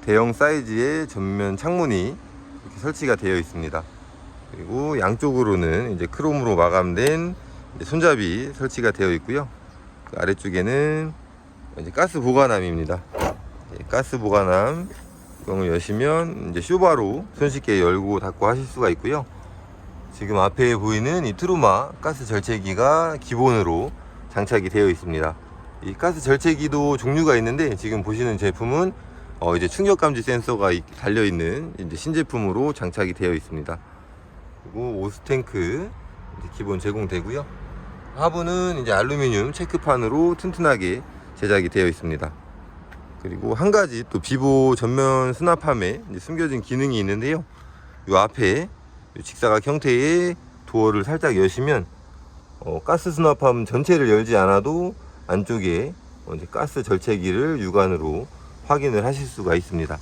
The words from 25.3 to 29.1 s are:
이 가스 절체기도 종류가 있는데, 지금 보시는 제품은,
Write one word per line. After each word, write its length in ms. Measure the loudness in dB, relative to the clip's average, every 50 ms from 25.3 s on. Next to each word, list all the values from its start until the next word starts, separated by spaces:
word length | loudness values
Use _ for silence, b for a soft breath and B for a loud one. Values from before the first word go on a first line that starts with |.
| -4 -8 -14 -20 -18 -18 -18 -18 -18 -14 -12
이 100 | -12 -8
가스 280 | -2 -2 -2 -2 -2
절체기도 760 | 2 2 2 4 4 2 2 2 0 -2 0 2 2 2 0 0
종류가 380 | 0 0 2 2 4 6 4
있는데, 400 | 4 4 2 0 0 0 -2 -2
지금 260 | -4 -4 -4 -4 -4
보시는 380 | -4 -4 -4 -2 -2 -2 -2 0
제품은, 540 | 0 -2 -2 -2 -2 -2 0 0 0 0 -2 B B B